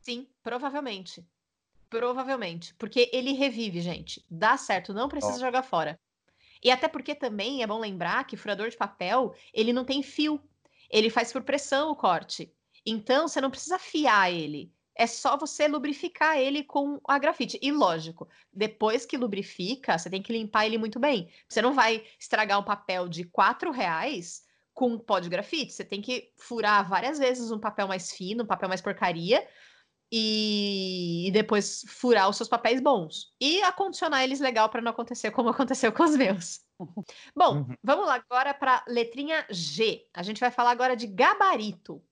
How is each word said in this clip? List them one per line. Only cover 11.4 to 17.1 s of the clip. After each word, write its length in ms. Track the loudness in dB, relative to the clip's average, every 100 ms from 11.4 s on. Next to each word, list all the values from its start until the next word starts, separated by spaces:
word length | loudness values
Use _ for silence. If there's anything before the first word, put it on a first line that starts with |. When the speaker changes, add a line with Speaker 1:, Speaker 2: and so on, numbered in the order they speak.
Speaker 1:
pressão 480 | -2 -2 0 0 0
o 60 | 0
corte. 560 | 2 2 -2 -12 -12 _ _ _
Então, 440 | -6 -6 2 2 2
você 120 | 0
não 100 | -2
precisa 260 | -4 -6 -6
afiar 560 | -4 0 4 6 4
ele. 380 | 2 -4 -8 -12 _ _ 0
É 120 | 0
só 280 | 2 0 0
você 300 | -2 0 0
lubrificar 720 | 0 -4 -4 -6 0 2 4
ele 240 | 2 0
com 380 | -2 -2 -2 -4
a 100 | 0